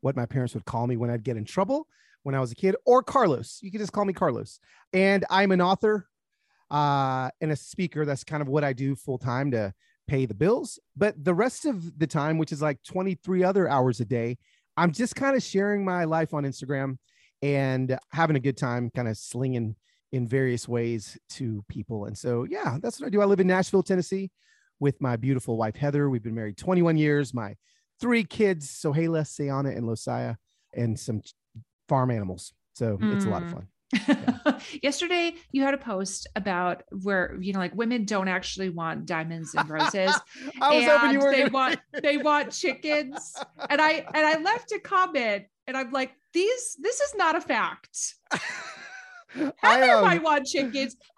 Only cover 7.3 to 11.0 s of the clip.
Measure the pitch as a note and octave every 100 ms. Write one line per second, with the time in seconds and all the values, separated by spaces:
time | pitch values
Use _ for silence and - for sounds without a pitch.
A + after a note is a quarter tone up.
7.3 | - D#3 D3 - - F3+ D3 D3+ C#3 -
8.3 | D3+ C#3+ D3 D3 B2+ C#3 C#3 - B2+ C3
9.3 | B2 C#3+ A#2 G2+ - _ _ - C#3 B2+
10.3 | G2+ D#3+ B3 C#4+ - _ -